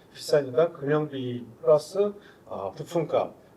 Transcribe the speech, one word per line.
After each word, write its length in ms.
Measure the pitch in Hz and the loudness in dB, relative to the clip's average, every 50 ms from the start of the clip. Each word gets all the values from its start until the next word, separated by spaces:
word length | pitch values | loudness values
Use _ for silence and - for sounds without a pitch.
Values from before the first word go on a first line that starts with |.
| _ _ - | _ _ -18
비싸니까 580 | - - - - 147 139 127 123 156 165 170 170 | -14 -2 2 2 2 2 2 2 2 2 2 0
금형비 720 | - 139 139 151 151 151 151 139 135 127 123 123 120 120 - - - | -4 -2 0 0 0 0 -2 -6 -6 -6 -6 -6 -8 -10 -12 -14 0
플러스, 520 | - 165 151 147 - - - 190 202 208 202 - - - - - - | 4 4 6 4 4 0 0 0 0 0 -2 -8 -16 -20 -20 -20 -16
어, 260 | - 95 95 98 95 - | -12 -10 -8 -8 -8 -8
부품값 580 | - - - - 170 156 - - 117 98 - - - - - _ | -10 -8 -4 -2 -2 0 0 0 0 0 -2 -6 -14 -20 -20 _